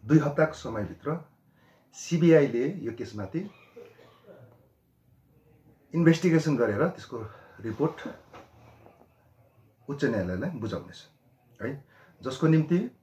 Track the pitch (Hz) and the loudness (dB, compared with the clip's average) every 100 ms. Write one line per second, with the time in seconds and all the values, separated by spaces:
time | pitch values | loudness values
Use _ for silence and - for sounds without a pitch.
0 | 107 151 147 143 - - 127 110 92 80 | 4 4 4 2 0 0 -8 -6 -8 -8
1 | 143 170 - _ _ _ _ _ _ - | -6 -8 -8 _ _ _ _ _ _ -18
2 | - 165 170 160 139 117 139 196 113 107 | -4 2 6 6 6 0 -4 -4 -8 -8
3 | 107 104 98 165 202 - - - - - | -10 -8 -8 -8 -10 -14 -20 -20 -20 -20
4 | - _ - - - _ _ _ _ _ | -20 _ -20 -20 -20 _ _ _ _ _
5 | _ _ _ _ _ _ _ _ _ 160 | _ _ _ _ _ _ _ _ _ 4
6 | 170 165 180 160 156 131 113 101 170 - | 4 6 4 4 2 0 2 2 0 -2
7 | - 117 104 - - - 110 107 156 - | -14 -12 -12 -16 -20 -14 -10 -2 -4 -4
8 | - - _ - - _ - - - _ | -14 -16 _ -20 -20 _ -20 -20 -20 _
9 | _ _ _ _ _ _ _ _ - 143 | _ _ _ _ _ _ _ _ -12 -4
10 | 131 113 90 92 160 147 107 92 - - | -2 -2 -4 -4 -6 -6 -8 -8 -10 -20
11 | - _ _ _ _ _ 110 143 _ _ | -20 _ _ _ _ _ -10 -10 _ _
12 | - _ 127 135 160 160 147 175 240 _ | -20 _ -10 0 4 4 4 0 0 _